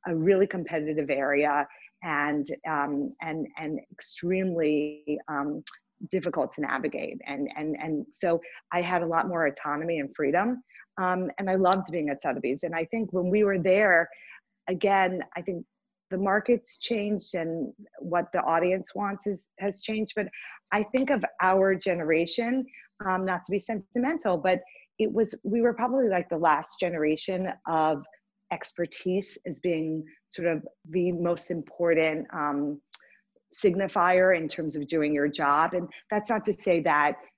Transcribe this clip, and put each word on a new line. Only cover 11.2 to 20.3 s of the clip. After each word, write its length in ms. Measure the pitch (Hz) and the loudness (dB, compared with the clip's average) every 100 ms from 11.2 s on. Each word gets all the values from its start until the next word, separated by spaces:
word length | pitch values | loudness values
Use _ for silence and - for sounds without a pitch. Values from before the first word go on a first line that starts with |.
| 185 - | -2 -4
and 120 | 190 | 0
I 60 | 190 | 4
loved 360 | 185 196 185 | 4 4 0
being 160 | 160 147 | -2 -2
at 140 | 139 | -2
Sotheby's. 400 | 139 135 - 135 | -2 -2 -2 -2
And 100 | 170 | -4
I 120 | 165 165 | -4 -4
think 260 | 226 214 | -4 -2
when 180 | 180 180 | -2 2
we 140 | 208 | 2
were 160 | 208 190 | 2 2
there, 480 | 180 185 208 170 170 - - - _ _ - | 4 4 6 6 4 -6 -20 -20 _ _ -6
again, 520 | 180 202 196 185 185 - 175 | -2 2 4 2 0 -8 -10
I 60 | |
think 240 | 175 175 - _ _ _ _ | -8 -8 -10 _ _ _ _
the 60 | 185 | -2
market's 600 | 196 202 208 240 - - | 2 2 4 0 0 -12
changed 560 | - 226 208 208 - 180 | -4 -2 -2 -4 -4 -4
and 380 | 165 165 131 - - - | -4 -4 -6 -10 -20 -14
what 280 | 180 170 165 | -2 -2 0
the 80 | 180 | -2
audience 560 | - 135 180 185 180 - | 2 2 2 0 -4 -6
wants 320 | 202 202 208 | -6 -4 -6
is, 120 | 190 _ - | -6 _ -6
has 220 | 196 196 | -6 -6
changed. 320 | - 214 214 - | -6 -4 -4 -4
But 120 | 208 | -6